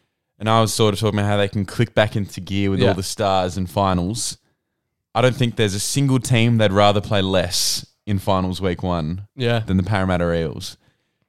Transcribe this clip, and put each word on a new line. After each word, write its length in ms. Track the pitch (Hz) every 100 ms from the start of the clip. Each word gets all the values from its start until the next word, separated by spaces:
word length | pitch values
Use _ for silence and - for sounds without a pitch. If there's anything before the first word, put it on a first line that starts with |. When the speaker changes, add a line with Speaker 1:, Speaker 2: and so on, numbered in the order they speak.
| _ _ _ -
Speaker 1:
and 80 | 107
I 120 | 113
was 140 | 110
sort 180 | - 110
of 60 | 95
talking 220 | 107 104
about 80 | 101
how 80 | 104
they 100 | 101
can 180 | 110 95
click 280 | - 117
back 220 | - 107 113
into 240 | 98 -
gear 300 | 87 98 98
with 100 | 95
Speaker 2:
Yeah. 80 | 113
Speaker 1:
all 60 |
the 100 | 95
stars 520 | 95 - 104 95 92 87
and 140 | 90
finals. 680 | - 98 92 87 117 - - _ _ _ _ _ _ _
I 60 | 107
don't 160 | 127 117
think 180 | 123
there's 200 | 107 107
a 60 | 98
single 380 | - - 139 131
team 400 | - 117 117 117
they'd 140 | 107
rather 280 | 98 104 101
play 220 | 101 104
less 640 | 95 95 87 - - - - _ -
in 120 | 101
finals 420 | 98 95 92 90
week 220 | 95 87
one 460 | 92 87 78 90 101 -
Speaker 2:
Yeah. 240 | 120 117
Speaker 1:
than 160 | 110 95
the 60 |
Parramatta 500 | 90 104 95 90 87
Eels. 420 | 85 80 - - - _ _ _ _